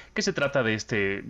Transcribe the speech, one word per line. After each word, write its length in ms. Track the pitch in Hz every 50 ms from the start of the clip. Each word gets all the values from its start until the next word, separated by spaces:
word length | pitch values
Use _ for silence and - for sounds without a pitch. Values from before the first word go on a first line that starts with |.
| - - -
que 80 | 214 208
se 100 | - 185
trata 320 | - 143 139 - 143 120
de 100 | 110 110
este 500 | 107 - - 123 107 98 98 98 98 -